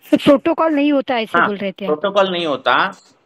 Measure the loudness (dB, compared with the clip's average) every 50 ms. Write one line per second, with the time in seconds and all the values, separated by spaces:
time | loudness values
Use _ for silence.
0 | _ 0 -2 0 4 4 4 4 _ -2 -2 0 0 0 0 0 0 2 2 0
1 | 0 -2 -4 -4 -4 -2 0 0 0 0 -2 -4 -6 -8 -8 -8 -4 -4 -4 -2
2 | -2 -2 0 2 0 2 0 -4 -2 -4 -4 -2 0 0 2 2 0 -2 -4 -10
3 | _ -20 _ _ _